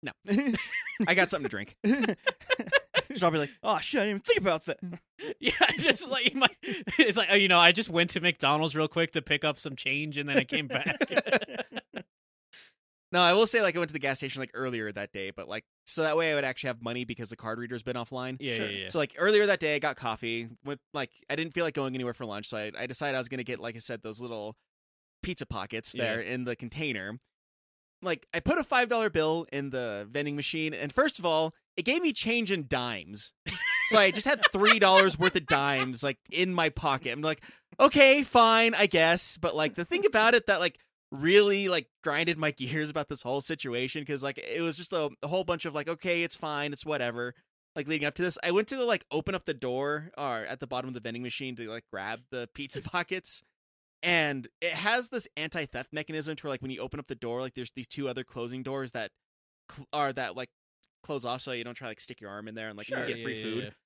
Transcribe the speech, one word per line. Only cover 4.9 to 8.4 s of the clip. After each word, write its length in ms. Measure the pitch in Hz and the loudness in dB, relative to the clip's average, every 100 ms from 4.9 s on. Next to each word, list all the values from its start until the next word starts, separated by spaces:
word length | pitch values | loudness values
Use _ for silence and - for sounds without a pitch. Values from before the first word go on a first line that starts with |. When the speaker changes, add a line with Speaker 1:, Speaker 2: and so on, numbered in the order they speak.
| 170 _ _ | -14 _ _
Speaker 3:
<laughs> 220 | 427 - | -10 -2
Yeah, 120 | - - - 320 | -2 4 2 4
just 280 | 311 - 311 | 2 2 0
like, 280 | 262 247 262 | 0 0 4
my, 140 | 254 - | 2 2
it's 560 | - 370 - - 254 208 | -6 -6 -6 4 4 4
like, 120 | 185 | 4
"Oh, 40 | 196 | 6
you 120 | 196 | 8
know, 100 | 175 | 8
I 140 | 170 | 8
just 180 | 180 214 | 6 2
went 220 | 165 170 | 2 2
to 80 | 185 | 2
McDonald's 560 | 175 - | 0 2